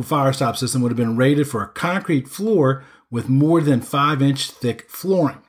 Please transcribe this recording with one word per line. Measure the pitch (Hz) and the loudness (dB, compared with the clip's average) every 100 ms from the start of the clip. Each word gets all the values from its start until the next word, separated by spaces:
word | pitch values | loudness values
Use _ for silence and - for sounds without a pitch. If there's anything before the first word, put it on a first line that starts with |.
| 123 | -4
fire | 151 135 | 0 0
stop | 131 123 110 | 0 -2 -2
system | 123 131 | -4 -2
would | 120 | 0
have | 120 | 0
been | 113 113 | 0 2
rated | 131 147 143 | 2 2 0
for | 110 | -4
a | 104 | -8
concrete | - 175 190 190 151 135 | -6 -4 -2 -2 -2 -2
floor | - 214 202 135 135 - - _ | -6 0 2 2 0 -8 -20 _
with | 117 110 | -6 0
more | 131 151 170 | 2 4 4
than | 147 123 | 4 0
five | - 139 147 143 | 0 0 0 2
inch | 139 135 - | 0 0 -6
thick | - 120 113 - | -6 -6 -6 -12
flooring. | - 180 185 139 - | -10 -2 0 0 -4